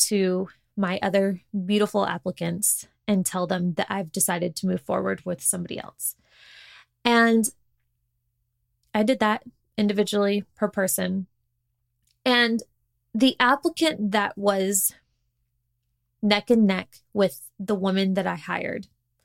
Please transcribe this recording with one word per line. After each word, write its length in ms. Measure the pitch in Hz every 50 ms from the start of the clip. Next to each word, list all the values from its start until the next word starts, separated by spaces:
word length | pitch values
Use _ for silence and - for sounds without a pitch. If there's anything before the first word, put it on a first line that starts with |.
| - -
to 400 | 214 196 190 185 180 185 196 - - _ _ _ - 208
my 220 | 196 175 185 -
other 400 | - 190 180 196 196 202 190 180 _ _ - 196 180
beautiful 400 | 185 208 208 208 208 - 202 196
applicants 840 | - - 175 - 185 180 - 170 170 175 196 - - - - - _ _ _ - -
and 180 | 208 190 180
tell 220 | - - 185 180 165
them 260 | 185 180 180 180 160
that 120 | - 190 -
I've 220 | 196 196 185 156
decided 440 | - 196 - - 175 170 175 180 - -
to 100 | - 185
move 140 | 185 180
forward 440 | - - 196 190 185 196 190 180 -
with 160 | 180 175 -
somebody 380 | - - - 180 170 - - -
else. 360 | - - - _ - - - _ _ _ _ _ - - - - - - - - _ _ _ _ -
And 420 | 240 233 233 233 233 226 226 220 - - _ _ _ _ _ _ _ _ _ _ _ _ _ _ _ _ _ _ _ _ _ _ _ _ _ _ _ -
I 100 | 214 214
did 160 | 233 262 -
that 240 | 220 214 214 - - - _ _ _ _ - -
individually 680 | 208 208 202 208 202 196 208 208 202 202 202 208 202 _ _
per 120 | - 214 202
person. 600 | - 202 190 185 - - 185 180 190 196 185 _ _ _ _ _ _ _ _ _ _ _ _ _ _ _ _ _ _ _ -
And 380 | 254 247 240 240 226 233 220 - _ _ _ _ _ _ _ _ _ -
the 220 | 214 262 262 - -
applicant 720 | 247 247 277 285 - 339 330 - 320 311 - - 214 196
that 260 | 202 208 202 202 - 202
was 560 | 196 202 196 190 190 196 202 - - - - _ _ _ _ _ _ _ _ _ _ _ _ _ _ _ _ _ _ _ _ _ _ _ _ -
neck 280 | 214 208 208 208 - -
and 160 | 240 226 214
neck 320 | 196 190 185 - _ - - _ _ -
with 280 | 208 196 185 - - - - _ -
the 160 | 190 - 208
woman 400 | 185 190 190 190 190 196 190 185
that 100 | 196 180
I 100 | 185 175
hired, 520 | 160 - 180 175 180 - - - - - _ _ _ _ _ _ _